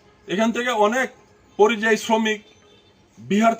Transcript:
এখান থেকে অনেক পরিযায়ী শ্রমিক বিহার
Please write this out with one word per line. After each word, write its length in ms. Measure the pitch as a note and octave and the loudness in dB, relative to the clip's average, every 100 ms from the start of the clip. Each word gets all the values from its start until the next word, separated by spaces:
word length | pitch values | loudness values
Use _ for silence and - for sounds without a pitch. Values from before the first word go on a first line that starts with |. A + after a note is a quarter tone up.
| _ _ - | _ _ -8
এখান 160 | F3+ A3+ A#3 | -2 -2 -2
থেকে 160 | B3 A3+ G#3 | -4 0 0
অনেক 200 | B3 B3 - _ _ _ - | 0 -4 -8 _ _ _ 2
পরিযায়ী 380 | G#3+ A3 A3 G#3+ - | 2 2 0 -2 0
শ্রমিক 360 | A3 A3+ G#3+ - - _ _ _ _ _ - | 0 0 -4 -8 -20 _ _ _ _ _ -20
বিহার 360 | A#2+ G3 A3+ - | -4 2 2 2